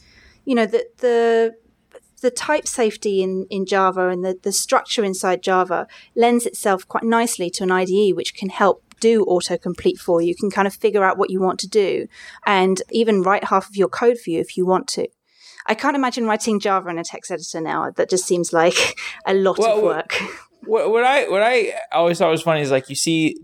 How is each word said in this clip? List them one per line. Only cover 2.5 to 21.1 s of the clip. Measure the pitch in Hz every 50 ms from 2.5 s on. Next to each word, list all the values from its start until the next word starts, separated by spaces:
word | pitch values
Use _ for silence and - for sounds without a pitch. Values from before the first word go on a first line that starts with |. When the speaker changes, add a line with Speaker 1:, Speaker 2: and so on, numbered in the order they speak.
| 302 311 -
Speaker 1:
safety | - - - 233 214 214 - - 208 196 190
in, | 190 185 185 190 190 -
in | 208 190 190
Java | 180 202 196 190 185 185 190 185 180
and | 185 180 180
the, | 185 185 185
the | - 202
structure | 196 - - - - 220 - - - - 208
inside | 190 190 185 - 190 180 180
Java | - 196 185 185 180 190 175 170 175 - - - - _ _
lends | 233 233 240 240 240 240
itself | - - - - 214 190 185 - _
quite | - - -
nicely | 226 226 233 233 240 - - 185 175
to | - -
an | 196 185
I | 185 185 180
D | 185 185 202 214 196
E, |
which | 175 165 - - -
can | - 208 185
help | - - 208 185 - - _ _ - _
do | - 226 233 220 196
autocomplete | - 180 180 - - 185 170 - 180 170 - - 180 175 -
for | - - 175 170
you. | 170 175
You | 170
can | - 220 202
kind | - 214 196
of | 196 190
figure | - - 214 190 208 190
out | 190 -
what | 185 196 185
you | 190 190
want | 190 185 175 -
to | - 185
do | - 214 196 175 147 - - - _ - - - - - -
and | 214 202 190 185 190 190 180 - -
even | - 226 233 220 214 196
write | 175 185 202 - -
half | - 208 190 185 -
of | 202
your | 202 185 170
code | - - 247 240 247 233
for | - -
you | 165 190
if | 190 - -
you | - 180
want | 180 185 180 180 -
to. | - - - - - _ _ _ _ _ - - - - - -
I | 214
can't | 220 - 277 294
imagine | 277 269 247 - 254 233
writing | 220 214 220 - 233 214 202
Java | - 208 190 190 165 175
in | 170 165
a | 170
text | - - - - -
editor | 185 156 165 - - 165
now. | 160 156 156 160 - -
That | - - 170 -
just | 190 180 -
seems | - 185 175 170 - -
like | 165 165 180 - - - - - - - -
<laughs> | - - -
a | - 196
lot | 196 190 190 175 -
Speaker 2:
Well, | 214 226 208
Speaker 1:
of | 214 214
work. | 175 156 156 - - - - 196 - - - - _ _ _ -
Speaker 2:
what, | - 214 220 147 185
what | 220 233 247
I, | 254